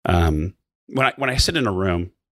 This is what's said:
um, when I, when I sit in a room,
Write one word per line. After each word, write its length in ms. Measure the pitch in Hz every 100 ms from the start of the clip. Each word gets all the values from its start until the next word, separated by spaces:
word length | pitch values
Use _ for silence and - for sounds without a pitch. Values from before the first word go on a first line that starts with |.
| -
um, 480 | 87 82 78 85 - _ _ -
when 180 | 131 131
I, 60 | -
when 140 | 135
I 60 | 127
sit 200 | - 165
in 100 | 117
a 60 |
room, 380 | 92 95 87 87 _ _